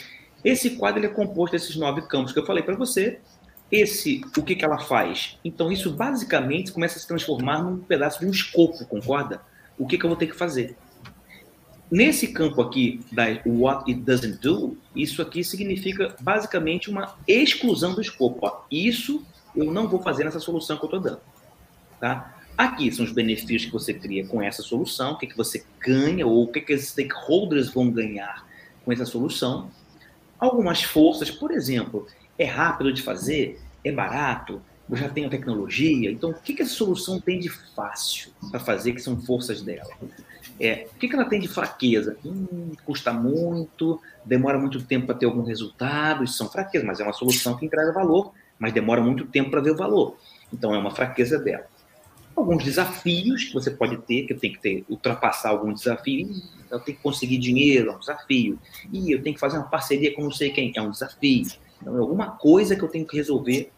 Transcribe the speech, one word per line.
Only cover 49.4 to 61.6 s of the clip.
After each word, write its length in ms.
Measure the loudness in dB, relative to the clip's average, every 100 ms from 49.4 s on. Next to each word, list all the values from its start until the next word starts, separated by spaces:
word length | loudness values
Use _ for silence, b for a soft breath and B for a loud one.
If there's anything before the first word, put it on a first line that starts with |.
| 2
pra 100 | 2
ver 100 | 2
o 60 | 2
valor. 400 | 4 4 4 -2 B B B
Então 220 | -4 0
é 40 | 0
uma 120 | 0
fraqueza 480 | -2 -2 2 2 2
dela. 260 | 0 -4 -8 _ b b -20 -20 -8
Alguns 300 | 0 2 2
desafios 800 | 2 0 0 -2 -2 0 0 0
que 100 | -2
você 160 | -2 -2
pode 260 | 0 0 -2
ter, 260 | -2 -2
que 80 | 0
eu 60 | -2
tenho 160 | -4
que 60 | -2
ter, 240 | -2 -2 -4
ultrapassar 640 | -4 -4 0 0 0 0
algum 220 | 0 0
desafio. 560 | -2 -2 -2 -2 -4 -4
Ih, 140 | -8 -12 -18 -10
eu 100 | -8
tenho 160 | -8 -6
que 60 |
conseguir 340 | -4 -2 0 0
dinheiro, 540 | 2 4 6 6 4
é 40 |
um 40 | -2
desafio. 600 | -8 -6 0 2 2 -2 B B B
Ih, 200 | -4 0
eu 100 | 0
tenho 120 | 0
que 60 | -2
fazer 180 | -2 -2
uma 100 | -4
parceria 460 | -4 0 2 2
com 80 | 0
não 80 | -4
sei 200 | -2 -2
quem, 220 | 0 -2
é 60 | -2
um 100 | -6
desafio. 560 | -6 -10 0 4 4 2 -10